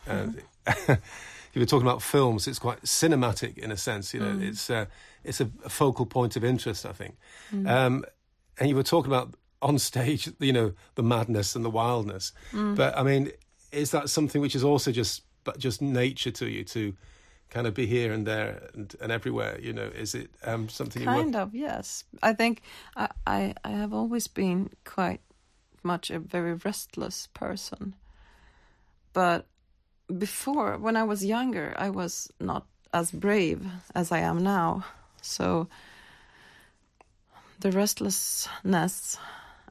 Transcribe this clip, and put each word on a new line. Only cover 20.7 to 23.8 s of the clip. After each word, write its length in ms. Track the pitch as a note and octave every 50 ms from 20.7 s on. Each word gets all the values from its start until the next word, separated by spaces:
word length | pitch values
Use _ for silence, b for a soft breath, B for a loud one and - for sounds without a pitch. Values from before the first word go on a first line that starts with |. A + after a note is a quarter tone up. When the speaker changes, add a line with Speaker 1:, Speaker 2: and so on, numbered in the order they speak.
| - - C3+ A2+ - A#2+
Speaker 2:
you 40 | A#2+ B3
Speaker 1:
Kind 260 | B3+ D4 D#4+ D4 A#3
Speaker 2:
work 80 | G#3
Speaker 1:
of, 120 | F#3+ G3+ A3
yes. 500 | B3+ D4+ - - - - - - - - _ - -
I 100 | - A3 A3
think 280 | - A3+ A#3+ A3+ - B B B B B B -
I, 120 | - G#3+ - - - -
I, 280 | - G2+ G3 G3 G3 G3 - -
I 60 | G#3+
have 220 | G#3 G3+